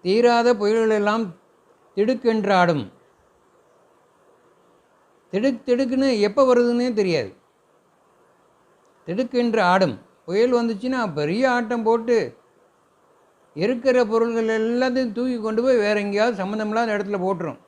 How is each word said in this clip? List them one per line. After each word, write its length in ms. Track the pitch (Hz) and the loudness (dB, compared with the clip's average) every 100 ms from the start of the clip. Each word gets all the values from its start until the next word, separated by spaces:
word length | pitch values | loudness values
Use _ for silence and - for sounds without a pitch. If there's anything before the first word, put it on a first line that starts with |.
"தீராத 540 | 180 214 240 233 240 220 | 0 2 4 4 2 2
புயல்கள் 340 | 208 226 220 | 2 2 2
எல்லாம் 440 | 214 208 220 208 160 _ _ _ _ _ | 2 0 -2 -4 -10 _ _ _ _ _
திடுக்கென்று 580 | - 214 254 240 220 196 | -2 0 0 0 0 2
ஆடும்." 400 | 190 175 151 101 _ _ _ _ _ _ _ _ _ _ _ _ _ _ _ _ _ _ _ _ _ _ _ _ | 2 4 2 -4 _ _ _ _ _ _ _ _ _ _ _ _ _ _ _ _ _ _ _ _ _ _ _ _
திடுக் 320 | 196 254 240 - | -2 -2 -2 -2
திடுக்குன்னு 540 | 240 269 262 269 226 | -2 0 0 0 2
எப்ப 340 | 202 208 262 | 0 2 4
வருதுன்னே 380 | 240 240 240 247 | 4 2 0 0
தெரியாது. 440 | 220 190 156 101 - _ _ _ _ _ _ _ _ _ _ _ _ _ _ _ _ - | 0 0 0 -4 -12 _ _ _ _ _ _ _ _ _ _ _ _ _ _ _ _ -10
திடுக்கென்று 540 | 185 247 247 240 220 | -6 -4 -2 0 2
ஆடும். 400 | 180 185 180 107 - _ | 2 4 2 -2 -14 _
புயல் 280 | - 190 247 | -6 0 2
வந்துச்சுன்னா 600 | 240 233 208 247 262 220 | 2 -2 -4 -4 -4 -4
பெரிய 380 | 147 151 196 262 | -4 -2 0 0
ஆட்டம் 320 | 247 226 240 | 0 -2 -2
போட்டு 560 | 220 233 226 233 139 - _ _ _ _ _ _ _ _ _ _ _ | 0 0 2 0 0 -8 _ _ _ _ _ _ _ _ _ _ _
இருக்கிற 500 | 147 196 247 262 254 | -4 -2 0 0 2
பொருள்கள் 560 | 220 226 233 226 226 220 | 2 0 0 0 -2 0
எல்லாத்தையும் 520 | 220 240 254 254 254 | 0 0 0 0 -4
தூக்கி 280 | 202 254 247 | -4 -4 -4
கொண்டு 220 | 220 220 | -2 0
போய் 140 | 254 247 | 2 2
வேற 240 | 208 208 | 2 0
எங்கேயாவது 360 | 202 202 226 208 | 0 0 0 -2
சம்மந்தமில்லாத 600 | 190 214 214 220 233 208 | -6 -4 -4 -2 -2 -2
இடத்துல 240 | 196 202 | -4 -4
போட்டுரும். 380 | 185 185 165 123 | -2 -4 -6 -10